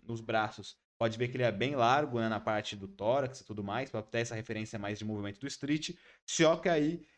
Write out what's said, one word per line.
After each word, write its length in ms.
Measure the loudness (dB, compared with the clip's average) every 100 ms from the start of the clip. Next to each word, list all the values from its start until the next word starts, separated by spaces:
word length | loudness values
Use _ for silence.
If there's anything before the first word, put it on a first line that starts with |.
nos 160 | -8 -8
braços, 560 | 0 0 0 -4 -16 -18 _ -2
pode 200 | 0 2
ver 100 | -2
que 80 | 2
ele 60 |
é 80 | 2
bem 220 | 2 0
largo, 440 | 4 4 4 4 0
né, 80 | 0
na 120 | 0
parte 340 | 0 0 -2 -8
do 120 | -12
tórax 520 | -4 0 2 0 -6
e 40 |
tudo 180 | -10 -6
mais, 280 | -4 -4 -4
pra 100 | -6
ter 180 | -4 -2
essa 140 | -2
referência 440 | -4 -6 -6 -6 -6
mais 200 | -4 -4
de 60 |
movimento 340 | -4 -4 -6 -6
do 60 | -10
street. 440 | -6 -2 -2 -2 -10 -16 -20 -6
Só 300 | 4 6 6
que 120 | 4
aí, 360 | 4 2 0 -10